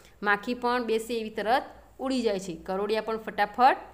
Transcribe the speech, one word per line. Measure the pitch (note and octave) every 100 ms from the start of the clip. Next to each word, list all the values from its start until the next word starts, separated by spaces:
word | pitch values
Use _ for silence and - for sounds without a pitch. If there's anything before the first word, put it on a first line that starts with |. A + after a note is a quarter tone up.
| - -
માખી | G3+ G3+ B3
પણ | A#3+ B3 B3
બેસે | A#3 A3 A3+
એવી | A#3 A3
તરત | A3 G#3 C4 D4 - - -
ઉડી | C4 C4
જાય | A3 G3
છે, | F#3
ગરોળિયા | E3 - F#3+ G#3 A3
પણ | G#3+ A3
ફટાફટ | A3 G3 G#3 A3+ B3+ F4+ -